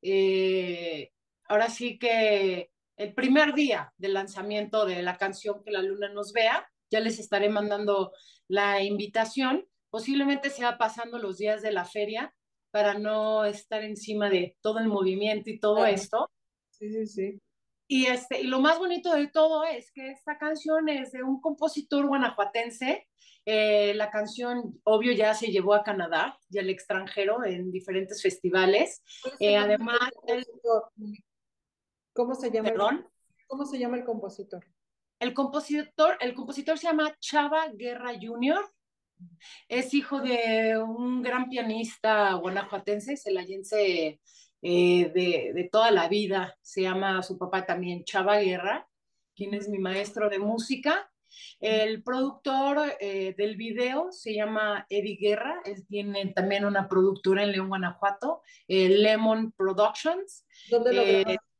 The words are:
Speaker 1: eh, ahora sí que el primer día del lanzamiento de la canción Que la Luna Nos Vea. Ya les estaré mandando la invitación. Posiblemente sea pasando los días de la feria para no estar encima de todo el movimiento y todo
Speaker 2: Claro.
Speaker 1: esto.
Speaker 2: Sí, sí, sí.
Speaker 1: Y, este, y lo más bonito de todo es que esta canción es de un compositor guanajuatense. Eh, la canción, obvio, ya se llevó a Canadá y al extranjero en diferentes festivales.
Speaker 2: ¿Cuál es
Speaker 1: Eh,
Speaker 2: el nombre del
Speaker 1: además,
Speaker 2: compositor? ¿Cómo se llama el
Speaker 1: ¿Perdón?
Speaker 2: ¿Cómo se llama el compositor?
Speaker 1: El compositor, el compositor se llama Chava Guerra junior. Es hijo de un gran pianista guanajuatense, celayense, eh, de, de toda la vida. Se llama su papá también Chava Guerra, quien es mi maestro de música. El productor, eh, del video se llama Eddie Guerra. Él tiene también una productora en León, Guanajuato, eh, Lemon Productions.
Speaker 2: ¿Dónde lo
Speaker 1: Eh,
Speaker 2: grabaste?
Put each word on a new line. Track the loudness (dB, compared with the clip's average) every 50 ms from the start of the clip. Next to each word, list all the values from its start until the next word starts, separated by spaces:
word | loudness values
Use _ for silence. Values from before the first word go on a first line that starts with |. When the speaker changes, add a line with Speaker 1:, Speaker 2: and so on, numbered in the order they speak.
Speaker 1:
eh, | -2 0 2 2 4 4 2 2 2 2 0 0 -2 -4 -6 -6 -6 -8 -8 -8 -10 -14 _ _ _ _ _ _ _ _
ahora | 2 2 2 2
sí | -2 -6 -8 -8 -6 -2
que | 0 0 2 4 4 4 4 4 2 0 0 -2 -8 _ _ _ _ _ _
el | -10 -10 -6 -4
primer | -2 2 4 6 6 6 4 2
día | 0 2 2 0 -2 -4 -10 _
del | _ -4 -2 -2
lanzamiento | -2 -4 -6 -10 -10 -8 -4 -4 -4 -4 -2 0 0 0
de | 0 0 -4
la | -4 -4 -4
canción | -4 -4 -6 -6 -6 -6 -6 -6 -6 -6
Que | -6
la | -4 -4
Luna | -2 -4 -4 -4 -6 -8
Nos | -6 -8 -10 -4
Vea. | 0 2 2 2 2 0 -4 _ _ _ _ _
Ya | -2 0
les | 0 0 -4 -6
estaré | -6 -2 0 2 2 2
mandando | 2 2 0 0 -2 -2 0 0 2 2 0 -2 -6 -20 _ _ _ _ _
la | _ 0 2 2 2 2 2 0
invitación. | 0 -2 -2 -4 -2 0 0 0 0 0 -2 0 0 0 0 -2 _ _ _ _ _
Posiblemente | -10 -8 -4 0 0 2 2 2 0 0 -2 -6
sea | -4 0 -2 -2 0
pasando | 2 -2 -2 -2 -6 -10 -8 -8
los | -8 -6 -6 -6
días | -4 -2 -2 -2 -2
de | -2 -4
la | -2 -2 -4
feria | -6 -4 -4 -4 -4 -4 -6 -8 -8 _ _ _ _ _ _ _ _
para | 0 2 2 2 2
no | 0 -2 -2 -2 0 0 0 0 2 0
estar | 0 -2 -4 -10 _ -6 -6 -6
encima | -6 -10 -10 -8 -6 -2 0 0 2
de | 2 2 0 -2 _ _
todo | _ -2 -2 0
el | 0
movimiento | 0 2 2 2 0 0 0 0 0 -2 -2 -4 -8
y | -8 0
todo | 2 2 4
Speaker 2:
Claro. | 6 4 4 4
Speaker 1:
esto. | 2 -2 -2 -2 -2 -2 -2 _ _ _ _ _ _ _ _
Speaker 2:
Sí, | _ _ -12 -8
sí, | -6 -6 -6
sí. | -6 -6 -6 -6 -6 -6 -12 _ _ _ _ _ _ _ _ _
Speaker 1:
Y, | _ 0 2 2
este, | 2 0 -2 -4 -6 -6 -4
y | -4
lo | -2 0 4
más | 4 4 4
bonito | 4 2 -2 -2 -2 0 0 2
de | 2 0
todo | 0 _ 4 4 4 4 2 0
es | -2 -4 -6 -10 _
que | _ -14 -14 -14
esta | -14 -12 _ -10 -8
canción | -6 -4 -4 -4 -4 -2 0 0 2 2 0
es | -2 -2 -4 -8
de | -8 -6 -2
un | -2 -2 0
compositor | 0 -4 -2 0 -2 -2 -2 -4 -6 _ 0 0 2
guanajuatense. | 2 2 2 0 0 0 -2 -2 -2 0 -4 -4 -4 -6 -6 -2 -2 -2 -4 _ _ _ _ _ _ _ _ _
Eh, | 0 2 4 4 6 6 6 4 4 2
la | 0 -2 -2
canción, | -2 -4 -4 -4 -4 -6 -4 -4 -4 -4 -6 -8 -12 -2 _
obvio, | 4 4 6 6 4
ya | 4 4 4 2 2
se | 0 -2
llevó | 0 0 2 4 6 4
a | 4 4
Canadá | 2 -2 -2 -2 0 0 0 0 0 -4 _ _ _
y | -6 -4
al | -2 -2
extranjero | -4 -6 -4 _ -4 -4 -4 -6 -4 -2 0 0 0 0 -2
en | -4 -4 -4 -6 -6
diferentes | -6 -8 -6 -4 -4 -4 -4 -4 -10 0
festivales. | 0 0 0 0 -2 0 2 4 4 6 6 4 4 2 -2 -16 _ _ -20 -10
Speaker 2:
¿Cuál | -10 -10 -4
es | 0
Speaker 1:
Eh, | 2
Speaker 2:
el | 4 4
nombre | 4 4
del | 4 2 2
Speaker 1:
además, | 2 0 2 2 0 0 -4
Speaker 2:
compositor? | -8 -4 -4 -4 -2 -4 -8 -16 -6 0 2 2 2 2 -4 _ -14 -12 -12 -12 -14 _ _ _ _ _ _ _ _ _ _ _ _ _ _ _ _ _ _ _
¿Cómo | -2 -2 -2 -2
se | -4 -4 -2
llama | -2 0 0 0
el | 0
Speaker 1:
¿Perdón? | 2 2 2 0 -2 -6 _ _ _ _ _ _ _ _
Speaker 2:
¿Cómo | _ -8 -8 -8
se | -8 -6
llama | -6 -4 -4 -4
el | -6 -4
compositor? | -6 -6 -6 -8 -12 -12 -14 -16 _ -14 -18 -18 _ _ _ _ _ _ _ _ _ _ _
Speaker 1:
El | -6 -6 -2
compositor, | -2 -4 -2 -2 -6 -4 -2 -4 -4 -4 -6 _ 4 4 4 4 2
el | -4 -6 -6
compositor | -6 -12 -10 -10 -8 -2 -2 -2
se | -2 0
llama | 0 0 0 0 -2 -4 _
Chava | -12 -2 0 0 0 2 0 0 -2 -2 -8
Guerra | -10 -10 -10 -8 -8 -8 -10 -10 -8
junior. | -10 -10 -6 -2 0 0 2 0 -2 -6 _ _ _ _ _ _ _ _ _ _ -20 -20 -20 _ -20 -20 -20 -20 _ _
Es | -2 -2 -2 2 0
hijo | 0 0 0 -6 -4
de | -2 0 0 0 2 2 2 2 4 4 2
un | 2 0 -2 -4 -4 -4 -2 -2 -2
gran | -2 -2 -2 -2 -2 -2
pianista | -4 -4 -4 -2 -4 -4 -6 -8 -8 -2 2 2 4 4 4 4 2
guanajuatense, | 0 -2 -2 -4 -4 -6 -4 -8 -8 -4 -4 -4 -4 -4 -8 -8
celayense, | -8 -4 -4 -4 -4 -4 -8 -10 -12 -8 -2 0 2 2 2 2 0 -2 -2 -4 _ _ _ _ -20 -20 _ _ _
eh, | -4 2 4 4 6 6 6 6 4 4 2
de, | 0 2 2 2 0 0 -2 -4
de | -4 -4 0
toda | 2 4 6 6
la | 4 4 4 2
vida. | 2 0 0 0 -2 -2 -4 -6 -10 _
Se | _ -10 -4 -2
llama | -2 0 0 0 0 0 -2 -2 -4
su | -6 -8
papá | -8 -6 -4 -4 -4 -2
también | -2 -4 -4 -4 -6 -6 -8 -8
Chava | -4 -2 0 2 4 4 4
Guerra, | 4 2 0 -2 -2 -4 -4 -4 -6 _ _ _ _ _ _ _ _ _ _
quien | -12 -8 -6 -6
es | -6 -6 -6
mi | -4
maestro | -4 -2 -2 -2 -4 -4 -4 -4 0 0 0
de | 0 0
música. | -2 -2 -2 -2 -4 -6 -6 -4 0 0 0 0 -2 _ _ _ _ _ _ -20 -20 -20 -18 _
El | -2 0 2 2 2 0 -2 -4 -4
productor, | -4 -2 -2 -2 -2 -4 -6 _ -2 0 0 0 2 2 0 0 -2 -4 -6
eh, | -8 -6 -4 -4 -4 -6 -4
del | -2 -4 -4 -4
video | -6 -8 -8 -4 -2 -2 -2 -2 -2 -4 -6
se | -8 -10 -8 -6 -4
llama | -2 -2 -2 0 -2 0 0 -2 -4 -6 _
Eddie | -4 -4 -2 -4 -6
Guerra. | -2 0 0 0 0 -2 -6 -6 -8 -8
Él | -12 -12 -12 -12
tiene | _ -8 -6 -6 -4 -4 -4 -6 -4 -2
también | -2 0 0 0 0 0
una | 2 0 0 0 2
productora | 4 4 4 4 2 0 0 2 2 2 2
en | 0 0
León, | -2 -2 -2
Guanajuato, | -4 -4 -4 -4 -4 -2 -2 -2 -2 -2 -4 -4 -4 -6 _ _ -20 -20 _
eh, | _ 2 4 6 6
Lemon | 6 8 8 6 6 4 4 2 2 2 0 -4 -2
Productions. | _ 0 0 4 4 2 2 2 0 -2 -2 -2 -2 -4 -10 -14 -20 _ _ _ -20 -4 0
Speaker 2:
¿Dónde | 2 4 4 4 4
lo | 4 6
Speaker 1:
Eh, | 6 6 4 4
Speaker 2:
grabaste? | 2 -2 -4 _ _ _ _